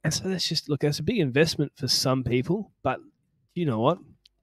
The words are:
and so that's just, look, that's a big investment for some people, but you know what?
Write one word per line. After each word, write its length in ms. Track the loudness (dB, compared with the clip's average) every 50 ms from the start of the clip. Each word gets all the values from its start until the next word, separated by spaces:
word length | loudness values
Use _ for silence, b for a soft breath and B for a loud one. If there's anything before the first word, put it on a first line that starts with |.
| -4
and 100 | -4 -2
so 140 | -2 -2 -4
that's 200 | -4 -2 -2 -2
just, 200 | -2 -4 -2 -2
look, 120 | -2 0
that's 200 | 0 0 -2 -2
a 20 |
big 160 | -2 -2 0 0
investment 540 | 0 2 4 4 4 2 2 -2 -4 -4 -4
for 120 | -4 -4 -2
some 340 | 0 0 2 2 0 0
people, 480 | 0 0 0 0 0 0 -2 -2 -4 -8 _ _
but 180 | -4 -2 -2 -4 -6 -16 _ _ _ _ _ _ _ _ -6
you 120 | -4 -2
know 140 | 0 0 2
what? 180 | 4 2 2 2 -2 -16 -20 _ _ _ _ _